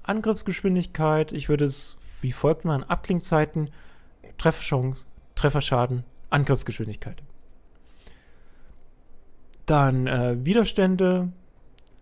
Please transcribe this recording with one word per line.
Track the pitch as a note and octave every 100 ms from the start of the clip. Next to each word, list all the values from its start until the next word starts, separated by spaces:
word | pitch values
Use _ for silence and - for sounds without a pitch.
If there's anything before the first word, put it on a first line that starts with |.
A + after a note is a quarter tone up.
Angriffsgeschwindigkeit. | - G#3+ G#3+ G#3 - F#3 G3 F3+ F3 - D#3 D#3 D#3
Ich | D3 C#3
würde | D3 C#3+
es | - - - - -
wie | B2+
folgt | - C#3+ E3 E3
machen. | C#3
Abklingzeiten, | - E3+ - F3 - D#3 D3+ D#3+ D3 - - - - - - -
Trefferchance, | D#3+ - - C3+ C3 C3+ - - - -
Trefferschaden, | D3 C#3 - B2 B2 B2 - - -
Angriffsgeschwindigkeit. | C#3+ C#3 B2+ - - G#2+ G#2 G#2+ - - - - - - - - - - - - - - - - - - - - - - - - - -
Dann, | D3 C3+ C3 B2+
äh, | B2+ B2 A#2+
Widerstände, | C#3 A3+ G#3 - F#3 F#3 F#3 F3+ F3+ - - - - - - -